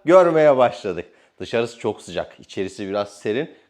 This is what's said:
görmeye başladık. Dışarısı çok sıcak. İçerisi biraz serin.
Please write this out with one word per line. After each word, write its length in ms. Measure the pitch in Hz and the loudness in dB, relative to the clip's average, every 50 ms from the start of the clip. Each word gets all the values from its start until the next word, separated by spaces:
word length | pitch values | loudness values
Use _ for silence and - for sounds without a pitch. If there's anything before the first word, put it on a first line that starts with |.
| - | 2
görmeye 520 | 143 175 190 180 170 160 156 151 151 139 | 4 6 6 6 4 4 4 4 4 4
başladık. 480 | 127 123 117 113 - - 101 87 82 87 - _ _ _ _ _ - | 4 2 0 0 -4 -8 -8 -8 -8 -10 -14 _ _ _ _ _ -16
Dışarısı 400 | 95 - - 117 120 117 - - | -10 -6 -4 -4 -4 -4 -8 -8
çok 220 | - 113 101 - | -6 -6 -6 -8
sıcak. 380 | - - 87 87 78 - - - | -10 -12 -8 -8 -8 -10 -12 -20
İçerisi 480 | - - - 107 95 95 - - 104 | -20 -14 -8 -8 -8 -8 -8 -10 -10
biraz 220 | 95 98 104 104 101 | -6 -6 -6 -6 -8
serin. 420 | - - - 113 107 127 160 156 - _ _ | -10 -10 -6 -6 -4 -4 -6 -8 -12 _ _